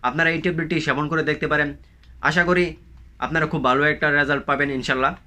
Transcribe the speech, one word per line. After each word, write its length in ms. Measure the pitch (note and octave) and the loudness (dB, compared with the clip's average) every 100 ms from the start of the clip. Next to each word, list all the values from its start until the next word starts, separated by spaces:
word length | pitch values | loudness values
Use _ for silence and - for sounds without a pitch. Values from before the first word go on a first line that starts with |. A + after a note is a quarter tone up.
| B2+ | -2
আপনারা 220 | C#3+ E3 E3 | 0 0 2
এই 40 | |
ট্যাবলেটটি 320 | E3+ D#3+ D#3 E3 D3 | -2 -2 -2 -2 0
সেবন 200 | C3+ D3 | -2 0
করে 120 | D#3+ D3+ | -2 -2
দেখতে 180 | D3+ D3+ | -2 -2
পারেন। 180 | D3 D3 C#3+ - - - - C#3 | 0 -2 -6 -20 -20 -20 -4 0
আশা 140 | D#3+ F3 | 2 2
করি 160 | F3+ F3 - - - - - C3+ | 2 0 -4 -20 -20 -20 -8 -4
আপনারা 200 | E3 D#3 | -2 -2
খুব 100 | D#3+ B2+ | 0 2
ভালো 120 | C3 D3+ | 4 2
একটা 140 | D3 D3+ C#3+ | 2 0 2
রেজাল্ট 260 | C#3+ C#3+ - | 2 0 0
পাবেন 200 | C#3 C#3+ C3+ | -2 0 -2
ইনশাল্লাহ। 360 | B2 C3 C3+ F3+ | -2 0 0 -2